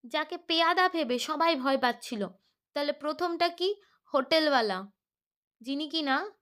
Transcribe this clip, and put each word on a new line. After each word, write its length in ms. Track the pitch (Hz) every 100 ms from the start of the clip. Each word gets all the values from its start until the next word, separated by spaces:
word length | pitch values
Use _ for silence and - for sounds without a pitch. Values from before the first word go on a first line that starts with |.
| 240
যাকে 320 | 302 311 349
পেয়াদা 500 | - 330 330 359 370
ভেবে 300 | 339 240 247
সবাই 380 | 285 302 330 302
ভয় 220 | 262 269
পাচ্ছিল। 480 | 254 233 - 226 190 - _ _ _
তাহলে 200 | 294 294
প্রথমটা 560 | 294 294 302 349 339 349
কি? 260 | 339 370 415 _ _ _
হোটেলওয়ালা, 760 | 277 262 320 302 269 214 185 202 _ _ _ _ _ _ _
যিনি 280 | 233 277 311
কি 140 | 320
না 280 | 285 269 403 _